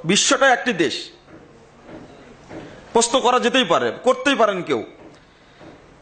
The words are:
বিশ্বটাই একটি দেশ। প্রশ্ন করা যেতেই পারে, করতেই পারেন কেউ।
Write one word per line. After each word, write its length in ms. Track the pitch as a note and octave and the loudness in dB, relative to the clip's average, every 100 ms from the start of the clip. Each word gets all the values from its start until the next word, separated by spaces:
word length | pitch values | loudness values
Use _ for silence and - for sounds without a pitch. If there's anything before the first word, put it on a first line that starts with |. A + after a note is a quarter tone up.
বিশ্বটাই 480 | D#3 G3+ - C#4 C4+ | -2 0 2 2 4
একটি 200 | B3 B3 | 2 0
দেশ। 380 | F3+ C#3+ - - - - - - - - - - D#4+ - - - - - - - - - | -2 -2 -2 -12 -20 -20 -20 -20 -20 -20 -20 -20 -20 -20 -20 -20 -20 -20 -18 -18 -20 -4
প্রশ্ন 280 | A#3 A3+ C4 | -2 0 2
করা 200 | B3 B3 | 2 2
যেতেই 240 | A#3+ C4 | 2 0
পারে, 280 | F#3+ D3+ A#2+ - | 2 0 0 -2
করতেই 320 | B3+ B3+ C#4+ | -2 0 0
পারেন 280 | A#3+ G#3+ F#3+ | 2 0 0
কেউ। 220 | D3+ B2 F#2 - - - _ _ _ _ - - - - | -4 -4 -6 -16 -20 -20 _ _ _ _ -20 -20 -20 -20